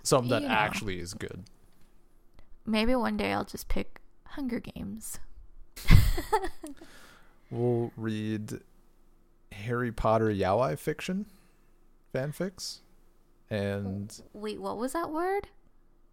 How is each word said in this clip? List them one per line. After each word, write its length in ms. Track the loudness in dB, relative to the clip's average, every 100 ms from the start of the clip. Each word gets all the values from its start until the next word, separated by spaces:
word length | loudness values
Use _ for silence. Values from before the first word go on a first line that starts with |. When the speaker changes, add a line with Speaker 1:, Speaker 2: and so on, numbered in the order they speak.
Speaker 1:
something 260 | 2 2 4
that 100 | 0
Speaker 2:
You 40 | 2
know. 60 |
Speaker 1:
actually 460 | 2 2 0 -4 -6
is 140 | -8
good. 300 | -8 -10 -10 -14 -20 -20 -20 -20 -20 -20 -20 -20 -20 -18 -12 -2
Speaker 2:
Maybe 300 | 2 4 2
one 200 | 0 -2
day 140 | -2
I'll 120 | -2 -4
just 220 | -8 0
pick 340 | 0 0 -8 -18 -20 -12
Hunger 300 | -6 -4 -6
Games. 600 | -8 -12 -10 -10 -10 -8 -8 -10 -16 -18 -18 -2
<laughs> 120 | 10 10 10 2 2 0 0 -4 -10 -14 -16 -20 -20 -20 -20 -20 -10
Speaker 1:
We'll 400 | -2 2 2 -2 -4
read 640 | -4 -4 -2 -4 -6 -10 -12 -20 -20 _ -20 _ _ _ _
Harry 400 | -10 -4 -2 -2
Potter 380 | 0 4 4 4
yaoi 480 | 4 4 4 2 -2
fiction, 500 | -4 -6 -4 -6 -6 -14 _ _ _ _ -20 _ _
fanfics, 680 | -6 -4 -4 -6 -6 -12 -12 -18 -20 -20 _ _ _ _
and 720 | -4 -2 -2 -4 -6 -8 -12 -18
Speaker 2:
Wait, 260 | -10 -8 -6
what 180 | -6 -4
was 160 | -4
that 180 | -4 -4
word? 360 | -2 -2 -2 -6 -14 -20 -20 -20 _ -20